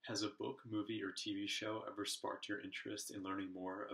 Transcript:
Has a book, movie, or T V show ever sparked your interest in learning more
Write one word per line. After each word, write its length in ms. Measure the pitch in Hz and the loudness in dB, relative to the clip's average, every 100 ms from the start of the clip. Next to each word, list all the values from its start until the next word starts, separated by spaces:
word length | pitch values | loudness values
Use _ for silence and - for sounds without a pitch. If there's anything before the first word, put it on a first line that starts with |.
| - | 0
Has 160 | 110 | 2
a 60 | 107 | 2
book, 320 | - 110 - 117 | 2 -2 -2 0
movie, 320 | 107 101 110 | 0 2 2
or 120 | 98 | 0
T 200 | - - | 0 0
V 140 | 98 101 | 0 2
show 380 | - 110 110 107 | 2 2 0 0
ever 160 | 101 | -2
sparked 440 | 101 - 101 98 - | 0 2 0 0 -2
your 120 | 104 | -2
interest 520 | 95 - 110 104 - | -2 -4 -2 -2 -2
in 100 | 101 | -2
learning 320 | 95 98 95 | 0 0 0
more 320 | 92 92 95 107 | -2 -2 0 -2